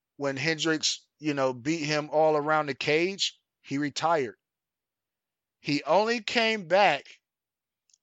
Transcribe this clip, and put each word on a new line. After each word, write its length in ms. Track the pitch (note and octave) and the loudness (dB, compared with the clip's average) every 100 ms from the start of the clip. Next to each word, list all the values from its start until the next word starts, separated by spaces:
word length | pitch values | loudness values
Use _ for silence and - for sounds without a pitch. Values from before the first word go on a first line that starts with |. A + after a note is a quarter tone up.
| _ - | _ -6
when 200 | C#3 C#3 | -4 -2
Hendricks, 640 | D#3 D#3 D#3+ D#3 - - _ - | -2 0 0 0 -2 -4 _ -8
you 120 | D3+ | -4
know, 200 | C#3+ C3 | 0 0
beat 300 | B2+ B2+ E3 | -2 -4 -2
him 260 | D3 D3+ D3+ | -2 -2 0
all 240 | D3+ D#3 D3+ | 2 2 2
around 300 | D3 D#3 D3 | 2 0 0
the 80 | |
cage, 640 | C3 - D#3 F3+ G3 - - _ _ | -4 0 2 0 -2 -6 -6 _ _
he 160 | - C#3 | -6 -4
retired. 580 | D3 - D#3+ E3 A#2+ - _ _ _ _ _ _ _ _ _ _ _ _ | -4 -2 0 0 0 -8 _ _ _ _ _ _ _ _ _ _ _ _
He 240 | - C#3+ | -4 -2
only 360 | C#3 F3 A3 A#3+ | 2 2 2 -2
came 460 | G#3 A#3+ A3 A3 D#3+ | -2 0 0 -2 2
back 380 | F#3 F#3+ C#3 - - _ _ _ _ _ _ _ _ | 4 4 2 -4 -20 _ _ _ _ _ _ _ _